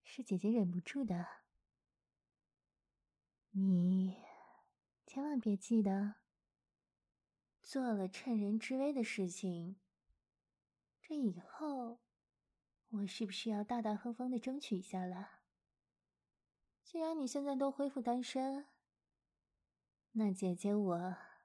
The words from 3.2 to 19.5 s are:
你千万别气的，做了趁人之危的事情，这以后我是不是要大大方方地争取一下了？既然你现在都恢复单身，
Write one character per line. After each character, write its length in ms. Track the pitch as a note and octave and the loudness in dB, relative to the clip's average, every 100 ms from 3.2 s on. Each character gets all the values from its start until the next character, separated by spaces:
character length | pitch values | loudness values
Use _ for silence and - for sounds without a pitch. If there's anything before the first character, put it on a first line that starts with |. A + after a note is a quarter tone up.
| _ _ _ | _ _ _
你 680 | G3 F#3+ F3+ F3+ F#3 F#3+ - - - - - _ _ _ _ - | 2 6 6 6 4 2 -2 -16 -20 -20 -20 _ _ _ _ -10
千 180 | C4+ | -4
万 160 | D4 C4+ | -2 0
别 160 | A3 G3 | 2 0
气 280 | - A3+ | 4 4
的， 320 | G3 G3 G#3 - _ _ _ _ _ _ _ _ _ _ _ _ _ _ | 6 2 0 -4 _ _ _ _ _ _ _ _ _ _ _ _ _ _
做 320 | - C4+ B3 | -6 -4 0
了 160 | G#3 F#3 | 0 -2
趁 260 | - C4 A3+ | -4 -2 0
人 220 | G3+ A3 | 2 0
之 180 | - C4 | 0 0
危 160 | C#4+ | 2
的 120 | C4+ | 2
事 260 | A3 - F3+ | -2 0 -2
情， 460 | - F#3 E3+ E3+ F#3+ _ _ _ _ _ _ _ _ _ _ _ _ | -2 -4 -4 -6 -10 _ _ _ _ _ _ _ _ _ _ _ _
这 160 | - D4+ | -6 0
以 240 | A3+ F3 | 0 0
后 600 | - - D4+ C4+ A#3 A#3+ _ _ _ _ _ _ _ _ - | -10 -8 -6 -4 -6 -10 _ _ _ _ _ _ _ _ -6
我 180 | G#3+ G3 | -2 -2
是 180 | - | -2
不 80 | G#3 | -4
是 200 | - A3+ | -2 -2
要 120 | G#3 | -2
大 200 | G#3 A#3+ | 0 0
大 120 | A3 G#3 | 0 0
方 160 | A#3+ | -2
方 200 | A#3 B3+ | -4 -2
地 80 | B3 | -2
争 200 | C4 C#4 | -2 -6
取 160 | - F#3 | -2 -2
一 40 | |
下 240 | F#3 F#3 F3+ | -2 -4 -4
了？ 360 | F3+ G3 - _ _ _ _ _ _ _ _ _ _ _ _ _ _ | -6 -10 -16 _ _ _ _ _ _ _ _ _ _ _ _ _ _
既 140 | - E4 | -10 -4
然 180 | D#4+ D#4+ | -2 0
你 120 | B3+ | -2
现 180 | C#4+ C#4+ | -2 0
在 100 | C4+ | 0
都 140 | C#4 | 0
恢 180 | C4+ C#4 | 0 -2
复 140 | C4+ | -2
单 220 | A#3 B3 | -2 -2
身， 420 | A#3+ C4 C4 C#4 C#4+ _ _ _ _ _ _ _ _ | 0 -2 -2 -4 -8 _ _ _ _ _ _ _ _